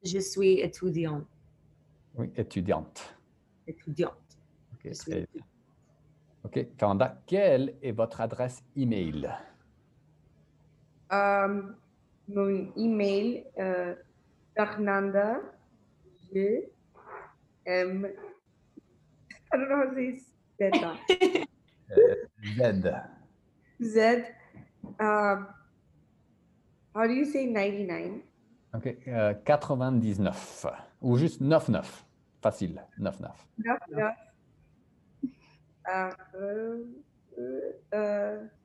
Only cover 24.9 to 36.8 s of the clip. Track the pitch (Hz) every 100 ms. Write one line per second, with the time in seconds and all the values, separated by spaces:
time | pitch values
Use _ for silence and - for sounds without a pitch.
24.9 | - 214 208 208 196 196 - _ _ _
25.9 | _ _ _ _ _ _ _ _ _ _
26.9 | 208 226 254 294 294 262 220 196 202 196
27.9 | 165 170 208 - _ _ _ _ 113 127
28.9 | 123 - 117 107 104 - 147 - 135 127
29.9 | 127 113 98 98 - - - - - -
30.9 | _ 127 123 160 - 135 160 - 98 -
31.9 | - - _ _ _ 110 - 92 82 -
32.9 | - 98 - - - - - 220 247 -
33.9 | 427 214 226 - _ _ _ _ _ _
34.9 | _ _ _ 262 - _ _ _ _ -
35.9 | 185 185 185 - 190 196 208 226 233